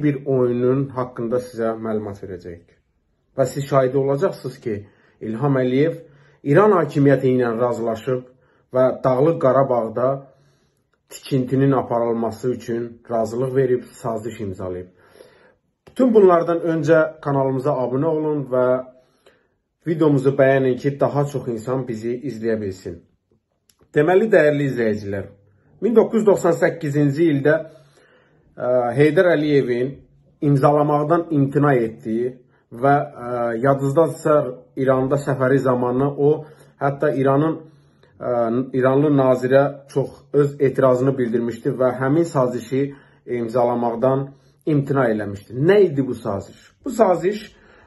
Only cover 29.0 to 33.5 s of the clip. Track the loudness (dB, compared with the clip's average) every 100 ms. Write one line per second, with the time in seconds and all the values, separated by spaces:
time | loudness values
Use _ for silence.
29 | 4 4 2 2 2 2 2 -2 -4 -6
30 | -20 _ _ _ 0 2 4 2 2 0
31 | 0 0 0 0 0 2 2 2 -2 -6
32 | -6 -4 -4 -8 _ _ _ -4 0 0
33 | -2 -10 -8 -6 -4